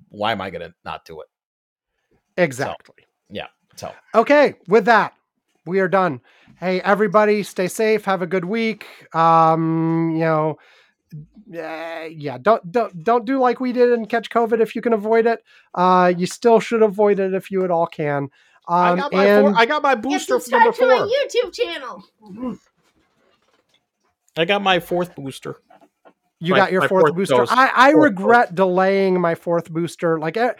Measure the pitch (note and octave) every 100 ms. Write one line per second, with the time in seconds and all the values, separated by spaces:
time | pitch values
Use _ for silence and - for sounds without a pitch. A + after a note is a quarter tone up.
0 | _ G#2 G#2+ G#2 F#2+ E2+ E2 _ F2 D#2+
1 | - D#2 - _ _ _ _ _ _ _
2 | _ _ _ - D#3+ A#2+ B2 D#2+ _ _
3 | _ _ _ F#2+ C#2 _ _ - - -
4 | _ A3 A3+ D4 B3+ - - A3 G#3 G#3+
5 | D#3 _ _ _ _ _ D#3 F#3+ F#3 F#3+
6 | F3+ B2 _ _ _ - F3+ F#3 F#3 G3+
7 | G#3+ G#3 G#3 G#3 F3+ - F3+ - A3 G#3+
8 | G3+ F#3 F3 F#3 F3 A3+ A3+ G#3 - -
9 | _ D#3+ E3 E3 D#3+ D#3+ D#3+ D#3+ E3 E3
10 | E3 D#3+ D#3+ D#3 D#3 D3 _ _ _ _
11 | _ D3+ D#3+ _ - E3 D#3+ D#3+ E3 E3
12 | D#3+ D#3+ C#3+ B2 F#3+ A3+ F3 A#3 G#3 F3+
13 | D#3 A#3+ G#3+ C4+ B3 A#3+ B3+ A#3+ A#3+ A#3+
14 | G#3+ A#3 - A#3 A3+ A3+ A3 A#3 A#3 A3
15 | G#3+ A3+ A3+ - _ _ _ F3 F#3 F3+
16 | F3+ F3 F3+ - A#3 A3+ - A3+ G#3+ G3
17 | G#3 G3 F#3+ F#3+ - F#3+ F#3 E3+ E3+ -
18 | D3 C#3+ C#3 _ _ _ - F3 F3+ F3+
19 | - F#3 G3+ G#3 G3+ G#3 A#3 D4+ C#4+ B3
20 | B3 F4+ - B3 A#3+ B3 A#3 - B3+ B3
21 | C4+ C#5 C5 A#4 G4 - E4+ D#4+ B3 F#3
22 | - _ G#3+ G3+ B3 F#3+ _ _ _ _
23 | _ _ _ _ _ _ _ _ _ _
24 | _ _ _ D#3 E3+ G3+ G3 F3+ - F3
25 | F3 - C3+ - D3 - _ _ _ _
26 | _ _ _ - E3 F#3+ F3+ C#3+ C#3 F#3+
27 | D#3 E3+ F#3+ B2+ A#2+ B3 C4 A3+ C4+ D4+
28 | D4+ F#3+ G3+ A#3+ A#3 F3 F#3+ F3+ F#3+ G3
29 | F#3+ F#3 E3+ E3 F3 E3+ E3 D#3+ E3 -
30 | E3+ D#3+ D#3+ A3 A#3+